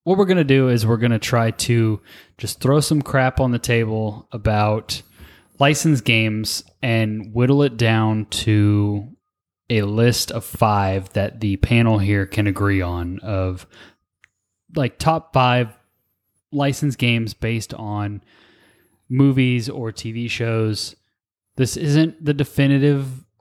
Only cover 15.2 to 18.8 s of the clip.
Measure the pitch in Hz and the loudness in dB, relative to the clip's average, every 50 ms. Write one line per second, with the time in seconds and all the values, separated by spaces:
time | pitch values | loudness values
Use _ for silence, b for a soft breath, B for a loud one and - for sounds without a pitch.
15.2 | - _ - 135 127 123 123 123 123 110 - _ _ _ _ _ _ _ _ _ | -2 _ 0 2 2 4 2 2 0 -2 -6 _ _ _ _ _ _ _ _ _
16.2 | _ _ _ _ _ _ - 139 143 143 135 - 151 143 117 - 123 120 117 117 | _ _ _ _ _ _ -4 -2 0 0 0 0 -2 -2 -2 0 0 0 0 0
17.2 | 113 107 - - - 113 117 113 104 - - - 110 104 104 104 104 104 104 98 | -2 -6 -8 -6 -4 -4 -4 -4 -6 -8 -12 -12 -8 -6 -6 -4 -6 -6 -8 -10
18.2 | - b b b b b b b b b b b | -16 b b b b b b b b b b b